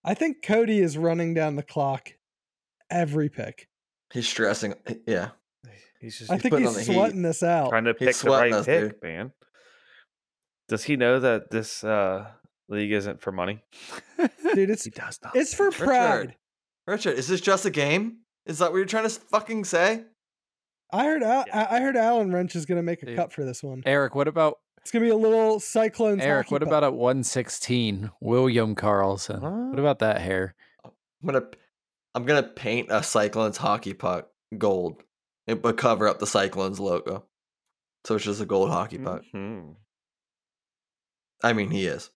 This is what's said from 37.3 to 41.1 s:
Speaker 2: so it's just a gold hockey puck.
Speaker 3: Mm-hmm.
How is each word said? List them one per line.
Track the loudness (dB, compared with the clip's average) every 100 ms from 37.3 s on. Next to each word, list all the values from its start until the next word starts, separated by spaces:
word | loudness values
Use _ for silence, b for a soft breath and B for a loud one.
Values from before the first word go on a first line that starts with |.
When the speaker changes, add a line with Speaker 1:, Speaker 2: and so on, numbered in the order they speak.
| _ _ _ _ _ _ _
Speaker 2:
so | -4
it's | -4
just | -2 -6
a | 0
gold | 2 2
hockey | 0 -4 -8
puck. | -8 -10 -12
Speaker 3:
Mm-hmm. | -14 -12 -14 -16 -20 _ _ _ _ _ _ _ _ _ _ _ _ _